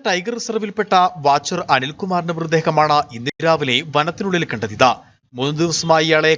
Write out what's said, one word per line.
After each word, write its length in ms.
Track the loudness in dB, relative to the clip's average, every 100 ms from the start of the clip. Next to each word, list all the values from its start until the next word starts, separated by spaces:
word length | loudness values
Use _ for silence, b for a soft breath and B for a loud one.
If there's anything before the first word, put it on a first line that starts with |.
| -2
ടൈഗർ 280 | -4 -4 -8
റിസർവിൽപ്പെട്ട 560 | -6 -6 -6 -6 0 2 2 0 2
വാച്ചർ 340 | 2 0 -6 0
അനിൽകുമാറിന്റെ 600 | 0 0 -8 -4 -4 -2 -4
മൃതദേഹമാണ് 580 | 0 0 2 2 4 2 0 -6
ഇന്ന് 140 | -10 -4 0
രാവിലെ 300 | 0 2 -2 0 -2
വനത്തിനുള്ളിൽ 500 | -2 -2 -4 -2 -4
കണ്ടെത്തിയത്. 360 | -6 -6 2 4 2 b b _ -6
മൂന്ന് 180 | -4 -2
ദിവസമായി 440 | -2 -2 2 2 4
ഇയാളെ 240 | 4 4